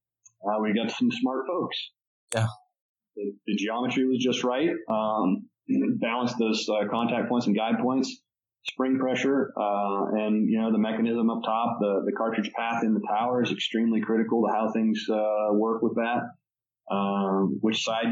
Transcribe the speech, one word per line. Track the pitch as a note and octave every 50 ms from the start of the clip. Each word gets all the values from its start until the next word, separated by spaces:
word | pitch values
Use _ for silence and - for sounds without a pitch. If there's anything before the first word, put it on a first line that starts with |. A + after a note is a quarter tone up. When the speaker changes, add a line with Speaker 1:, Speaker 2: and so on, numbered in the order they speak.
| _ _ _ _ _ - _ _ -
Speaker 1:
uh, | G2+ G#2+ G#2+
we | G#2+ G#2+ G#2
got | A2+ A2+ A2+
some | - - B2 A#2+ B2
smart | A#2+ B2+ C3 C3 C3 C3+
folks. | - F3 F3 C#3 - - - - - - _ _ _ _ _ _ _ -
Speaker 2:
Yeah. | A2+ A2+ A2 - - _ _ _ _ _ _ _ _ _ _ _
Speaker 1:
The, | G#2 G#2 G2+ G2+ - _
the | A2+ G2+
geometry | F#2+ G2 G#2+ A2 A#2+ B2+ B2+ A#2+ C3+ C3
was | C3 C3 A#2
just | A#2+ B2+ A#2 - B2
right. | B2 B2 C3+ D#3 E3+ - - - -
Um, | A2+ G#2+ A2 G#2+ G#2+ G#2+ F2+ F2+ G3+ G#3 - - _ _ _ -
<clears throat> | - C3+ C3+ - - -
balanced | B2+ A#2 A#2 B2 B2 A#2+ - A#2
those, | A2+ A2 A2 G#2+ - -
uh, | G#2+ G#2+ G2+ G#2
contact | A#2+ A2+ A#2 - B2+ A#2 - -
points | B2 A#2+ -
and | - G2+
guide | G#2+ A2 A#2 A#2 A#2
points, | A#2+ B2 C3 C3+ C3 C3 - - _ _ _ _ _ _ _ _ _
spring | - - - B2+ C3 C3 C3
pressure, | C3 B2+ B2 A#2+ - C3+ C#3 C3+ - C3 -
uh, | - G#2 G2+ G2+ G2+ G2+ G2+ G2+ G2+ - - G#2+
and, | G#2+ G#2+ G#2+ G#2+ G#2+ G#2+ -
you | A2+ A2
know, | A2+ A2+ A2
the | G#2+
mechanism | G#2+ A2 A2 G#2+ A2+ A#2 A#2 A#2 A2+ A2+
up | A2+ A2+ -
top, | A2+ A2 A2+ A#2 A#2 A#2+ A#2
the, | G#2 G2+ G2 F#2 -
the | G2+ G2+
cartridge | - A2+ A2+ A2+ A2 G2+ G2+ -
path | - A#2 A#2 A#2 A#2 A#2
in | A2 G#2+
the | G2+ G2+ -
tower | G#2 G#2+ A#2 B2 B2 B2 A#2
is | - -
extremely | - - - - A2+ A2+ A#2 A2+ A2
critical | G#2+ A2 A2+ A2 A2 - A2+ A#2 G#2+
to | - G#2+
how | G#2+ A2 A2 A2
things, | A2+ A2 A2 G#2+ G#2+ - -
uh, | A2 G#2+ G#2+ G#2+ G#2+ G#2+ G#2+ G#2+ G#2
work | G#2+ A2 A2+ A2+ A2+ A#2
with | A2+ A2+
that. | A#2 A2+ A#2 B2 - - - - _ _ _ _ _ _ _ _ _ _ - -
Um, | G2 G2 G2 G2+ G2+ G2 F#2+ F#2+ G2 G2 F#2 - -
which | - A2 A2 - -
side | A2+ A2+ A2+ A2+ A#2